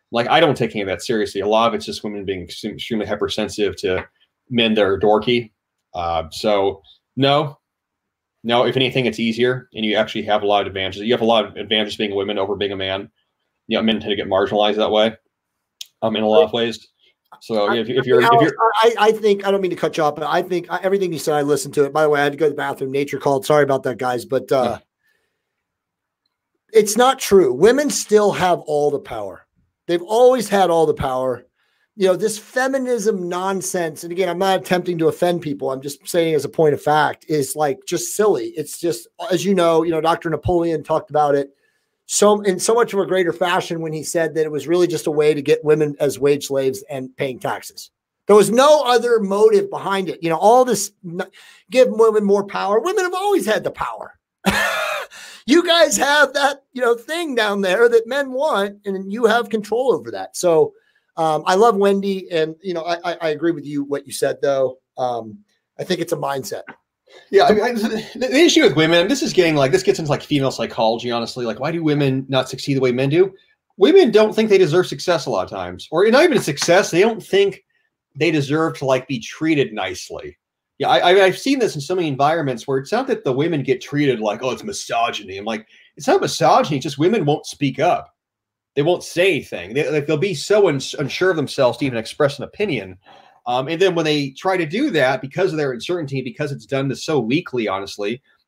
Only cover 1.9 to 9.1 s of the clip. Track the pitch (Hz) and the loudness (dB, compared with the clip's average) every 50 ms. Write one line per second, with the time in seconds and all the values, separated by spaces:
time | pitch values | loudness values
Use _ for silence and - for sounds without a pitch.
1.9 | 101 - - 110 104 104 98 92 98 92 87 87 - - - 107 95 69 - - | -10 -10 -10 -10 -10 -10 -8 -8 -8 -8 -8 -12 -14 -12 -12 -12 -10 -10 -10 -6
2.9 | 117 107 101 92 104 - 101 98 - - 107 98 - - 104 95 92 - - 95 | -4 -4 -4 -4 -4 -4 -4 -4 -4 -4 -6 -6 -4 -2 -4 -4 -4 -4 -4 -4
3.9 | 92 87 - - _ _ _ _ _ _ _ - 131 - - 113 110 110 - 190 | -4 -4 -6 -10 _ _ _ _ _ _ _ -4 0 2 2 2 4 2 2 2
4.9 | 196 196 - 107 107 107 107 127 123 120 117 - _ _ _ _ _ _ _ _ | 2 2 2 4 4 2 2 2 0 0 -2 -6 _ _ _ _ _ _ _ _
5.9 | - 87 87 85 85 82 80 80 - - - 110 104 101 98 98 - - _ _ | -10 -8 -6 -4 -4 -4 -6 -6 -10 -4 -2 0 0 2 2 0 -2 -4 _ _
6.9 | _ _ _ _ - - 135 139 143 147 151 143 - _ _ _ _ _ _ _ | _ _ _ _ -4 0 2 2 2 2 0 -4 -8 _ _ _ _ _ _ _
7.9 | _ _ _ _ _ _ _ _ _ _ - 113 117 123 127 110 107 131 131 120 | _ _ _ _ _ _ _ _ _ _ -4 0 2 2 2 2 2 0 0 0
8.9 | - 135 127 117 | 0 0 -2 -2